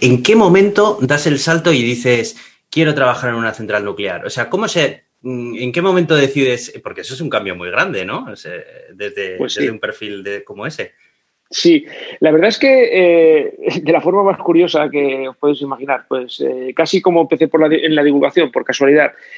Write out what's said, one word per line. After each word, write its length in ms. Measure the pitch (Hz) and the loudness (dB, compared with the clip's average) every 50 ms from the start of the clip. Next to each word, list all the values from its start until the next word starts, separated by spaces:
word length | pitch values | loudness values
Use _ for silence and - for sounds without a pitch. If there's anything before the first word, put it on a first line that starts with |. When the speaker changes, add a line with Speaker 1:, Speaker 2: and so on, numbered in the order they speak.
Speaker 1:
¿En 200 | 135 123 123 120 | 2 2 2 2
qué 140 | 123 202 220 | 4 4 4
momento 640 | 226 208 180 175 190 196 202 202 202 208 214 - - | 6 6 6 6 6 4 4 4 2 2 2 0 0
das 240 | 131 127 147 147 - | -2 0 0 0 0
el 140 | 160 143 139 | 0 -2 0
salto 340 | - 160 165 165 160 175 156 | 0 0 0 2 2 2 2
y 80 | 127 | 2
dices, 560 | 117 120 120 120 123 127 123 117 107 - - - - - _ _ _ _ | 2 -2 -2 -2 0 0 0 0 0 -4 -8 -16 -20 -20 _ _ _ _
"Quiero 240 | - 160 160 151 147 | -2 0 0 2 2
trabajar 380 | 147 135 123 120 - 135 123 | 2 2 0 0 0 -4 -6
en 40 | 117 | -4
una 180 | 117 113 110 107 | -4 -4 -6 -6
central 300 | - 110 104 104 104 101 | -8 -6 -4 -4 -4 -4
nuclear"? 400 | 101 95 104 101 95 87 85 - | -4 -6 -6 -6 -6 -6 -8 -10
O 40 | 101 | -8
sea, 220 | - 127 117 - | -6 -6 -6 -4
¿cómo 160 | - 185 226 196 | -4 -4 -4 -2
se, 380 | - 175 147 135 - - _ _ _ _ | -2 0 -2 -2 -2 -8 _ _ _ _
mm, 340 | - 127 127 123 120 120 113 107 | -12 -10 -8 -8 -8 -10 -8 -8
en 140 | 127 127 | -6 -6
qué 100 | 120 170 | -4 -2
momento 340 | 175 190 180 180 170 151 160 | 0 2 2 2 2 2 2
decides? 640 | 147 139 135 - 143 135 127 123 117 - - - - - | 2 2 2 2 0 0 0 0 -4 -6 -12 -16 -14 -14
Porque 180 | 131 - 95 | -14 -12 -12
eso 140 | - - 131 | -12 -12 -10
es 60 | 131 | -10
un 80 | 165 143 | -6 -4
cambio 260 | 123 104 101 95 90 | -4 -4 -4 -6 -8
muy 160 | 90 87 90 | -8 -10 -6
grande, 340 | 92 - 190 196 135 95 92 | -4 -2 -2 -2 -4 -6 -6
¿no? 200 | 95 127 202 262 | -6 -8 -10 -10
O 100 | 123 101 | -12 -16
sea, 180 | - - 85 87 85 - - - - - - - | -16 -16 -14 -14 -14 -16 -18 -20 -20 -20 -20 -14
desde, 440 | 95 104 101 101 101 98 92 92 92 | -10 -10 -8 -8 -8 -8 -6 -6 -6
Speaker 2:
Pues 180 | 131 120 - | -6 -6 -4
Speaker 1:
desde 120 | - 143 123 | -4 -4 -4
Speaker 2:
sí. 60 | 110 | -4
Speaker 1:
un 60 | 101 | -6
perfil 420 | - 107 104 - 107 104 101 98 | -8 -8 -8 -8 -10 -12 -10 -10
de, 220 | 95 101 101 98 101 | -10 -10 -10 -10 -12
como 240 | - 101 101 107 156 | -14 -14 -12 -12 -10
ese. 240 | 151 - 98 - _ _ _ _ _ _ _ _ _ _ _ _ | -10 -10 -12 -12 _ _ _ _ _ _ _ _ _ _ _ _
Speaker 2:
Sí, 320 | - - - 175 165 143 - - - - - - - - | -6 0 2 4 4 2 2 -4 -14 -16 -16 -16 -6 -2
la 100 | - 156 | 2 2
verdad 200 | 156 160 - 226 | 4 4 4 2
es 100 | 208 - | 2 2
que, 300 | 277 269 262 262 240 - - | 2 4 4 4 4 4 4
eh, 600 | 185 180 175 170 165 165 160 160 151 127 - - - | 4 4 4 6 6 6 6 4 4 2 -2 -6 -6
<laughs> 240 | - - 151 175 | -4 -4 -4 -2
de 100 | 151 151 | 0 2
la 100 | 165 147 | 2 2
forma 200 | 143 165 180 202 | 2 2 2 2
más 160 | 196 196 - - | 2 2 0 0
curiosa 500 | - 175 165 165 180 156 160 151 151 139 | 0 2 2 4 2 2 2 -2 -2 -2
que 400 | 143 147 143 139 135 135 135 131 | -2 -2 -2 -2 -2 -4 -6 -8
os 80 | 127 | -6
podéis 280 | _ 147 147 143 131 143 | _ -2 0 0 -2 -4
imaginar, 420 | 139 135 123 135 139 135 123 - - | -8 -10 -8 -6 -6 -6 -6 -6 -6
pues, 320 | 135 131 127 123 - - | -6 -6 -6 -8 -8 -6
eh, 320 | 139 135 131 127 127 131 123 | -4 -4 -4 -4 -8 -4 -2
casi 260 | - 151 - - 185 | -2 0 0 0 0
como 200 | - 180 170 170 | 2 2 4 2
empecé 260 | 160 - 165 - 160 147 | 2 2 2 0 2 2
por 120 | - 160 | 2 2
la 80 | 156 151 | 2 2
di-, 160 | 160 156 - | 2 2 0
en 120 | 160 156 | 0 2
la 80 | 147 143 | 2 2
divulgación, 480 | 147 143 143 147 139 - 175 160 127 | 4 4 2 2 2 2 2 0 0
por 120 | - 131 123 | 0 -4 -4
casualidad. 500 | - 127 - 143 139 147 151 143 - - - - - - | -4 -2 2 4 4 6 4 4 2 -2 -8 -20 -20 -20